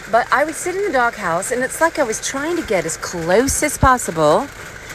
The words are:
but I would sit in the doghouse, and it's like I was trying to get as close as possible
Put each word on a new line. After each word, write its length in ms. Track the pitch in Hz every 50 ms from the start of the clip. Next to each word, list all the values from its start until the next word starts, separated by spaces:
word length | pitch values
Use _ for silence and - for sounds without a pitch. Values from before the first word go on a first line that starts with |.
| - -
but 160 | 196 226 240 -
I 140 | - 240 285
would 100 | 311 311
sit 180 | - - 349 359
in 120 | 381 403
the 60 | 415 285
doghouse, 580 | 262 240 233 226 - 208 180 165 170 196 -
and 100 | 262 247
it's 200 | 254 247 - -
like 180 | 311 330 330 -
I 40 | 294
was 220 | 226 220 - -
trying 300 | - - 269 285 311 349
to 60 | 330
get 240 | 311 - 214 180 165
as 100 | 160 156
close 680 | - - - - 175 165 165 180 208 254 277 - -
as 160 | - 302 - -
possible 680 | - 269 254 240 - - 180 160 156 147 156 196 269 285 - - - - - - - - -